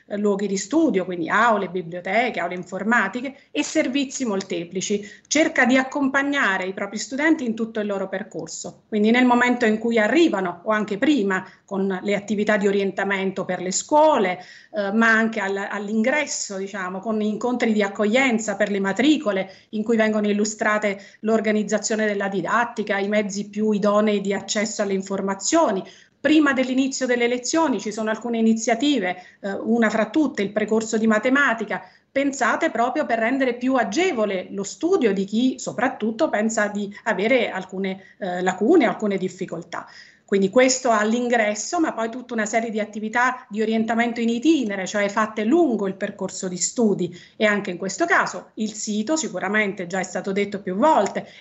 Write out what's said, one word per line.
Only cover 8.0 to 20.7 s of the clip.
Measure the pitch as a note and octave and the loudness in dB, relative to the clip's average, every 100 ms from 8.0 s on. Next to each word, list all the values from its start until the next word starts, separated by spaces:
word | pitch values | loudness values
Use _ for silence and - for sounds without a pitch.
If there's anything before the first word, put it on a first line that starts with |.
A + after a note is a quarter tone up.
| F#3+ | -4
percorso, | F#3+ G3 E3 E3 - F#3 - - | -6 -8 -10 -10 -10 -14 -16 -4
quindi | A3 G#3+ | 2 4
nel | A#3+ B3+ | 6 6
momento | A#3+ B3 A#3+ A3+ | 4 4 2 2
in | G#3+ | 2
cui | A#3 A3+ | 2 2
arrivano | G#3+ D4+ E4 G3 F#3 - | 4 4 4 2 -4 -4
o | - | -2
anche | G#3+ G#3 G3+ | 0 0 0
prima | C#4 C#4+ G3 F#3 - - - | 2 2 2 -2 -4 -16 -10
con | F#3+ G3 F#3 | -4 -2 -2
le | G3+ G3+ | -2 -2
attività | G#3 G#3 G#3 G#3+ | -2 -2 2 2
di | G3+ | 2
orientamento | G3+ G3 F#3 G3 G3 F#3+ F#3+ | 2 0 -2 -2 -2 -2 -4
per | F3+ F3+ | -4 -4
le | F#3 | -4
scuole, | G3+ - D4+ D#4 C#4 F#3+ F3+ - - - | -4 2 4 6 6 2 -2 -10 -20 -12
eh, | C4 G3 | -4 0
ma | A3 A3+ | 2 4
anche | A3 A3+ A3 | 4 2 0
al-, | G3 G3 G3+ | -4 -4 -6
all'ingresso, | G3+ G#3 A3 A3+ D4 C#4+ - - G3 | -6 -4 0 2 0 -2 -6 -8 -8
diciamo, | G3 G3+ F#3 F#3+ | -8 -8 -8 -8
con | A3 G#3+ | -4 -2
incontri | G#3+ G#3+ B3 B3 A#3 | -2 -2 -2 0 2
di | G#3+ | 2
accoglienza | G3 G3+ G#3 B3 C4+ A3 A3 - | 0 0 2 2 2 0 -2 -2
per | G#3+ | 0
le | G3 | 0
matricole | G3 G3 C#4 D4+ G#3 F#3+ F#3+ - _ | -2 2 2 2 2 -2 -4 -10 _
in | G#3+ | -6
cui | G#3+ A#3 | 0 2
vengono | A3 G#3+ G#3 | 2 2 0
illustrate | G3+ G#3 - A3 | 0 0 -2 0